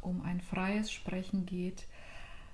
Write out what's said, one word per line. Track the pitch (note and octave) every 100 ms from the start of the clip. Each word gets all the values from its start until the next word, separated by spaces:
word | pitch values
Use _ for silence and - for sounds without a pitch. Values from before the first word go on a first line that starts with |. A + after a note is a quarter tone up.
um | F3+ F3+
ein | - F3+
freies | - F#3+ F#3+ G#3 G#3+
Sprechen | - - F#3 F#3+ G3 F#3
geht, | F3+ F3+ G#3+ - - - - - - -